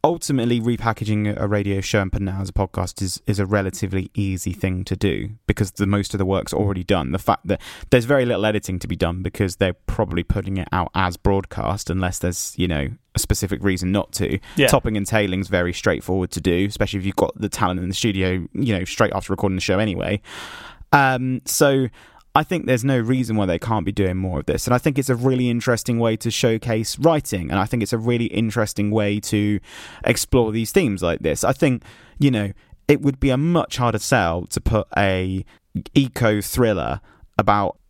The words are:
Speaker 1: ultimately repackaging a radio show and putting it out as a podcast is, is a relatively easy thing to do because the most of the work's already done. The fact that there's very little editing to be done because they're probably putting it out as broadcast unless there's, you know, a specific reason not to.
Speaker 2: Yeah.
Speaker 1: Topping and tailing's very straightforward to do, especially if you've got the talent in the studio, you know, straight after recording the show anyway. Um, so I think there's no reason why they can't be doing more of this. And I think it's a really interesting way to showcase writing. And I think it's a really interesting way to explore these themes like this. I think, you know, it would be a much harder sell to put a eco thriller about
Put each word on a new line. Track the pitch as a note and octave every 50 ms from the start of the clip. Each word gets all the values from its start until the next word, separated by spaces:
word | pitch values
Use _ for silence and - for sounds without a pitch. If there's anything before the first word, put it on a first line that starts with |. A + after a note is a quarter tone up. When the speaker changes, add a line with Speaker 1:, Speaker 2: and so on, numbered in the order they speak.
| -
Speaker 1:
ultimately | D3+ E3+ E3 - - D3 C3 A#2 A#2+ A#2+ A#2+
repackaging | A2 A#2+ A#2+ A2 A2+ A#2 A2 - A2 G#2 G#2+ G#2 G#2 G#2 G#2 -
a | -
radio | G2+ G#2 G#2 G2+ G2+ G2 G2
show | F#2+ - - G#2+
and | G2 F#2
putting | - G2 G2+
it | F#2+
out | F#2 F#2+
as | G2 F2+
a | -
podcast | - G2 F2+ - - F#2 F2 - - G2+
is, | F#2 - - _
is | - G#2+
a | F#2+ G2+
relatively | F#2 G#2 G#2 F#2+ F#2+ F2+ - - F#2+ F#2 F#2+ F#2 - _
easy | - G2+ G2 F#2+ F2+ - F#2
thing | E2+ - - F#2+ F#2 F#2 F#2+
to | - F#2+
do | - - G2+ C#2+ G1+ A#1 - G#2+ - _
because | - G#2 - G#2 F#2 -
the | - G#2
most | G2 G2+ G2+ G2 - -
of |
the | G2 G2
work's | F#2 G2 F#2+ - - -
already | - G#2 G2 G2 - -
done. | - G2+ F2 D2 B1+
The | D2 G2
fact | - - A2 - _
that | E2+ G2+ - - - - - - -
there's | - B2 A2+
very | A#2 C#3+ C#3 B2+
little | A#2+ - F2+ G#2
editing | G#2+ G#2 G#2+ - - F#2 F2
to | -
be | - -
done | - F2+ E2+ E2+ F#2
because | F#2 - - - G#2 F#2 F2
they're | _ G2 F#2 F2
probably | _ _ - - - G#2+ - E2+ F2 F2
putting | _ - G#2 - F#2+ G2
it | F#2+ E2 -
out | - F#2 F2 - _
as | F#2 F#2+ F2+ F2
broadcast | - _ G2+ G2 G2 F#2 - - - - G#1+ F2+ G2+ - -
unless | F2 F#2 F#2 F2+ F2
there's, | - - F2+ F2 - - - -
you | - F2+
know, | F2+ E2 D2+ C#2+ C2+ - - _ _ _
a | -
specific | - - G#2 - - F#2 G2 - -
reason | G2 F#2+ F2+ F#2 F2+
not | G2 G2+ - - -
to. | - F#2+ - - - - - -
Speaker 2:
Yeah. | - C3+ B2+
Speaker 1:
Topping | - C3+ - A#2+ G#2+
and | G#2+ G2+
tailing's | - A#2 A2 G#2 G2 F#2 F#2+ G2 F2+
very | G2 F2+ F2 F2
straightforward | F2+ - - G#2+ F2 A#1 - - F2+ F#2+ F#2 F2+
to | - -
do, | D2 F#2+ E2+ F2+ G2
especially | G#2 G#2 - A2 G2+ -
if | G2 F#2
you've | G2 F#2
got | - - - - -
the | G#2 G2
talent | - - G#2+ F2+ F2+ F2+
in | F2+
the | F2+ G2
studio, | - - A#2 G2 F#2+ F#2 F#2 F#2 F#2 E2+ - _
you | - - B2 G#2+
know, | F2+ F#2
straight | - - - A2+ G#2 -
after | G2 - -
recording | G2 - - G2 F#2+
the | F#2
show | - - F#2+
anyway. | F#2+ A2 G#2+ F2 - - - G2 G#2 _ - - - - - - - - - - - - _ -
Um, | C#3+ C#3 C3+ C3 B2 C3 B2+ B2+ B2 -
so | - - - D#3 C#3+ C3+ C3+ C3 A#2 - - - - _ - _ _ _
I | D3+ D#3
think | - F#3+ E3 -
there's | - C3 A#2 A2+
no | C#3 C3+
reason | B2 A2+ A2+ C3 B2+ B2+ G#2+ A2
why | G#2+ G2+
they | F#2 E2+ E2+
can't | - G#2+ A2+ G#2+ E2
be | F#2+
doing | G#2 G2+ G2 F#2 F2+
more | F#2 F#2+ F#2 F2+ C#2+
of | D2
this. | - C#2+ C#2+ -
And | - A#2+
I |
think | B2 - D#3+ C#3
it's | C#3 C3 -
a | C3
really | A#2 B2 C3 C3 B2+ B2 A#2+
interesting | A#2 A#2+ - - A#2+ A2+ - - A#2+ A#2
way | A#2 A2+ A2
to | G#2+ - A#2
showcase | A2 - - A#2 A2+ A2 - A#2+ A2+ A2 A2 - -
writing. | - B2 E3 D#3+ D3+ - - - F#2 E2+ C2
And | C#2+ G2
I | F#2+
think | A2 - A#2+ G#2+
it's | -
a | -
really | A2+ A2 A#2+ A#2+ A#2 A#2
interesting | - - G2+ A2+ A2 G#2 A#2+ G#2+ G#2 - - G2+ G#2
way | G#2 A2 G#2 G#2 G#2 G#2
to | - - - G#2 G#2 G#2 G#2 G2 - - - - - - - - -
explore | - A#2+ - - - - C3 A#2 A2 G#2+
these | A2+ A#2 -
themes | - G3+ F3+ B2 G2 F2+ E2+
like | E2+ E2+ -
this. | - D#2+ D2 - -
I | -
think, | C3 - - C#3+ B2 - - - - - - - - -
you | C#3+ C#3+
know, | B2+ G#2+ G2+ G2 F#2+ - _ _ - - _
it | - D3 C#3
would | C#3+ C#3+ C3+ C3
be | - C#3
a | B2+
much | C3 C#3+ E3+ F3 E3 - - -
harder | - B2 A#2+ A2 G#2
sell | - - C#3 A#2+ F#2+ E2 E2 F2+ F2+
to | - - -
put | - - - G#2+ G2 _ -
a | - G2+ G2 F#2+ F#2 F#2 F#2+ F#2+ F#2+ G2 - - _ _ _ _ - - - -
eco | C#3+ C#3 B2+ - - A#2+ A2 G#2+ G#2
thriller | G2 - - B2+ B2 A2+ G#2 F2+ A#1+ A1+ C2 G#2 _ - _ _ - - _
about | - A2+ G#2 G#2 G#2 G2+ F#2 - _ _